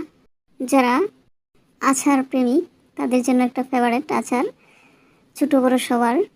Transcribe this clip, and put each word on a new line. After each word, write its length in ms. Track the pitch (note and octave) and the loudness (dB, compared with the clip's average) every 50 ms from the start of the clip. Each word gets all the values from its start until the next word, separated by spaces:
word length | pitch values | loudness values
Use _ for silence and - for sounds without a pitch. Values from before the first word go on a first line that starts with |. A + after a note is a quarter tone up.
| D#4+ - _ _ _ _ _ _ _ _ _ - | -4 -6 _ _ _ _ _ _ _ _ _ -10
যারা 340 | C4+ B3 C#4 C4+ B3+ B3 B3 C4+ F#4+ G#4 - _ _ _ _ _ _ _ _ _ _ _ _ - | -6 0 2 2 2 2 2 0 0 -2 -4 _ _ _ _ _ _ _ _ _ _ _ _ -4
আচার 380 | - B3 C4+ C4+ - D4 C#4+ C4+ C4 C4 | -2 0 0 0 2 2 2 2 0 -2
প্রেমিক, 340 | - C4 B3+ A#3+ B3 D#4+ - - _ _ _ _ _ - | -2 0 0 2 2 0 -2 -4 _ _ _ _ _ -6
তাদের 240 | C#4+ B3+ A#3+ B3+ A#3+ | -4 -2 0 0 0
জন্য 160 | C4+ B3+ B3+ B3 B3 | 2 2 2 0 0
একটা 120 | B3 - B3+ C4 | -2 -4 -6 -4
ফেভারিট 380 | - B3+ A#3+ A#3+ A#3 B3 D4 - | -2 0 0 0 0 -2 -4 -4
আচার, 340 | - A#3 A#3 - B3+ B3 D4 A4 - _ _ _ _ _ _ _ _ _ _ _ _ _ _ _ - | -4 -4 -4 -2 -2 -2 -2 -4 -6 _ _ _ _ _ _ _ _ _ _ _ _ _ _ _ -8
ছোটো 200 | - D4 C4 C#4+ C4+ B3 | -4 -2 0 2 2 2
বড়ো 140 | B3+ B3 B3+ | 2 2 0
সবার 380 | - - B3+ A#3+ A#3+ A#3 A#3+ D4+ G#4 - _ | 0 0 -2 0 0 0 0 0 -2 -4 _